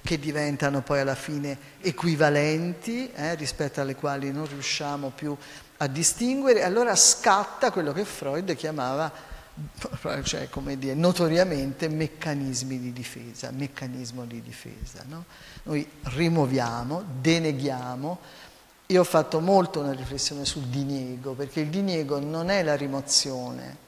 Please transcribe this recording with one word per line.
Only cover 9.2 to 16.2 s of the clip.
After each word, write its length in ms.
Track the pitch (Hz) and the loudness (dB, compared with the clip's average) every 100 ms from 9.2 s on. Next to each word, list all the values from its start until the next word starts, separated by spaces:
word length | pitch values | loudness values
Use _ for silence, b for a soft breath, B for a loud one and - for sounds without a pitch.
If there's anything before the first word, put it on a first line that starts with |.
| B B B - 151 - - - - 147 | B B B -12 -12 -10 -10 -8 -4 -4
cioè, 260 | 131 147 131 | -4 -4 -6
come 280 | - 139 139 | -6 -6 -4
dire, 160 | 135 | -2
notoriamente 960 | 139 170 175 170 165 185 147 135 135 160 | 4 4 6 4 4 4 2 -2 -2 -2
meccanismi 920 | 156 156 - 165 143 135 123 131 131 | 0 -2 -4 -4 -2 -2 -4 -4 -4
di 140 | 123 | -6
difesa, 560 | 123 120 - 120 113 120 | -8 -10 -12 -14 -10 -10
meccanismo 760 | 127 139 - 131 127 120 123 120 | -6 -6 -6 -8 -8 -10 -10 -10
di 180 | 117 | -10
difesa, 600 | 117 113 120 107 123 - 127 | -12 -14 -14 -12 -12 -12 -14
no? 180 | 160 175 B B B | -14 -16 B B B
Noi 240 | - 151 - - | -4 -4 -4 -8
rimuoviamo, 1000 | 143 127 | -8 2